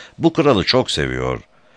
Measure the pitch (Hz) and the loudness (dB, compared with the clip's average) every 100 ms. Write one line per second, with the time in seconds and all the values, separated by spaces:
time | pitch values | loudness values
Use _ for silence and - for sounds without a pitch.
0 | - - 160 165 147 104 82 131 - - | -20 -2 0 2 2 2 2 0 0 -2
1 | 67 64 64 60 - _ _ | -4 -4 -4 -6 -10 _ _